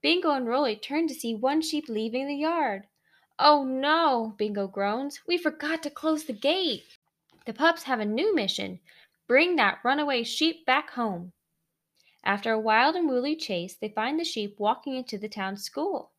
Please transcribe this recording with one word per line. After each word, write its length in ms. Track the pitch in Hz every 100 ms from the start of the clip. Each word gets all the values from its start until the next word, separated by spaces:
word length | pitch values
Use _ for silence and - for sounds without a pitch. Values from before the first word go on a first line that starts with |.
Bingo 300 | 285 349 339
and 140 | 277 240
Rolly 300 | 254 277 214
turn 320 | - 285 330
to 60 |
see 200 | 262 233
one 280 | 220 254 302
sheep 260 | 311 302 294
leaving 380 | 214 220 240 277
the 100 | 285
yard. 500 | 311 339 269 196 - _ _ _ _ -
"Oh 260 | 294 294
no," 680 | 269 262 285 320 330 247 226 208
Bingo 300 | 208 202 196
groans. 600 | 196 202 220 285 - -
"We 120 | 349
forgot 440 | 330 311 294 320
to 60 | 294
close 360 | - 311 311 302
the 80 |
gate." 640 | 208 269 359 349 196 - - _ _ _ _ -
The 80 |
pups 300 | 226 320 330
have 140 | - 226
a 60 |
new 300 | 208 220 403
mission. 460 | 359 196 - 190 185 _ - _ _ _
Bring 300 | 254 349 339
that 260 | 202 -
runaway 400 | 240 277 294 254
sheep 440 | 233 - 311 330 -
back 240 | 269 302
home. 420 | - 226 180 180 _ _ _ _ _ _ _ _ _
After 300 | - 202 226
a 80 | 220
wild 340 | 220 220 269
and 140 | 339 320
woolly 280 | 254 269 311
chase, 380 | - 185 180
they 140 | - 214
find 320 | 208 226 311
the 40 |
sheep 360 | 330 - 208 202
walking 360 | 208 247 - 262
into 200 | 254 202
the 140 | 208
town 260 | 208 190 202
school. 560 | - - 349 294 -